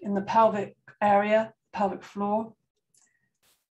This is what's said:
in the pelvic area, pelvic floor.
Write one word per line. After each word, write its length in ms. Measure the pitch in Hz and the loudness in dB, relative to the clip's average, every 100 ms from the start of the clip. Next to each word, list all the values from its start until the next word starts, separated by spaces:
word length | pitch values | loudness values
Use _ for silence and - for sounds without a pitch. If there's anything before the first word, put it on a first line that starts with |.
in 120 | 202 | -6
the 80 | 196 | -6
pelvic 540 | 196 226 220 202 196 - _ - | -2 2 2 2 -8 -12 _ -2
area, 520 | 208 202 208 220 220 _ _ | 2 2 4 0 0 _ _
pelvic 300 | - 196 - | -4 -4 -4
floor. 500 | - 202 202 214 226 _ _ _ _ _ _ _ _ _ _ _ _ | -12 -8 -4 -4 -6 _ _ _ _ _ _ _ _ _ _ _ _